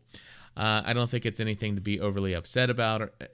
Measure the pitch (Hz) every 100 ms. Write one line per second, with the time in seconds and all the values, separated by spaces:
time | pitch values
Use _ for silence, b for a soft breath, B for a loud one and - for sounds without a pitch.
0 | - B B B B - 110 107 - 117
1 | 120 120 110 101 110 104 107 104 101 104
2 | 104 101 98 87 80 127 127 120 113 110
3 | 107 - -